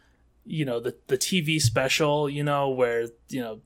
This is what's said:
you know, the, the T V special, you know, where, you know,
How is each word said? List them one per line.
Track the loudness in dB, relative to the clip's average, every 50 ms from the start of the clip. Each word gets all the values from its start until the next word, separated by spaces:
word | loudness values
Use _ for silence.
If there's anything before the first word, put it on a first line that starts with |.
| _ _ _ _ _ _ _ _ _
you | -8 -4 -4 -2
know, | -2 -2 -2
the, | -4 -6 -8 -8 _
the | -2 -2
T | 0 0 0 0 0
V | 2 2 0 2
special, | 2 2 2 2 0 2 2 2 2 2 2 2 0 -2
you | -2 -2 -2
know, | 0 0 0 0 0
where, | 2 2 2 2 2 0 -2 -4 -8 _ _ _
you | -6 -6
know, | -6 -6 -10 -14 _